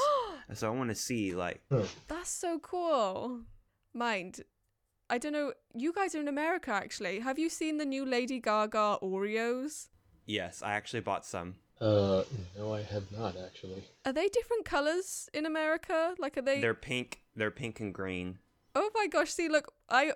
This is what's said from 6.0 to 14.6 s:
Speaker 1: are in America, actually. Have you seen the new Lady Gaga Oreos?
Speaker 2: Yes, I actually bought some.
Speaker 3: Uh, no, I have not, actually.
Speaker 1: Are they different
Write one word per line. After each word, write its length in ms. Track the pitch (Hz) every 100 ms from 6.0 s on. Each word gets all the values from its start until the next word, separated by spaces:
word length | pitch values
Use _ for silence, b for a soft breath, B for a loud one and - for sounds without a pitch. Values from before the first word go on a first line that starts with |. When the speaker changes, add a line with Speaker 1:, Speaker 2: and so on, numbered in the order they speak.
| 381
Speaker 1:
are 60 | 320
in 80 | 285
America, 440 | 277 311 349 269
actually. 480 | 202 - - 190 202
Have 180 | 247 269
you 100 | 320
seen 300 | - 311 302
the 60 | 285
new 180 | 269
Lady 360 | 269 240 247 262
Gaga 580 | 226 214 214 220 208 202
Oreos? 840 | 190 190 202 220 233 254 285 - - _ _ _ -
Speaker 2:
Yes, 360 | 104 87 -
I 100 | 104
actually 260 | 104 - 120
bought 240 | 101 98 -
some. 300 | 98 87 92 _ -
Speaker 3:
Uh, 420 | 110 104 98 95 - 117 90 95
no, 160 | 107
I 80 | 107
have 280 | 104 104 98
not, 240 | 104 110 90
actually. 480 | 92 - 92 92 - _
Speaker 1:
Are 80 | 269
they 160 | 269 392
different 360 | 440 466 466